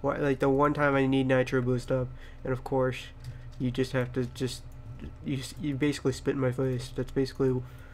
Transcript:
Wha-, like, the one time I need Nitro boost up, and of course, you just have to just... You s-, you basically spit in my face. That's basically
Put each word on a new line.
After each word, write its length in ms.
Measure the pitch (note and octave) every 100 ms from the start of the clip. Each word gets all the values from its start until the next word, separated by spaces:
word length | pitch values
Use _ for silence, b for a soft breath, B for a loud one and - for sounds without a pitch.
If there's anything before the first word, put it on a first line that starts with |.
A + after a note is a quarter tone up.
Wha-, 140 | C#3 C#3
like, 200 | D3 C3
the 100 | C#3
one 260 | C3+ D3
time 200 | D3 D3
I 120 | C3+ C3+
need 200 | C3+ C3
Nitro 340 | C3 B2+ C3
boost 300 | B2 B2 -
up, 180 | C3 B2+ B B B
and 80 | -
of 100 | B2+
course, 420 | - C3+ C3 B2+ - - B B B -
you 120 | B2
just 220 | B2 B2+
have 200 | C3 B2
to 140 | B2+ B2
just... 360 | - B2+ - - - - - - -
You 140 | - C3+
s-, 160 | - -
you 140 | D3+
basically 380 | C3+ D3 C#3 C3+
spit 220 | C3 -
in 60 | C#3
my 120 | B2+
face. 400 | B2 C3 B2+ B2+
That's 160 | - B2+
basically 500 | - C3 - C3+ B2+ B2 B B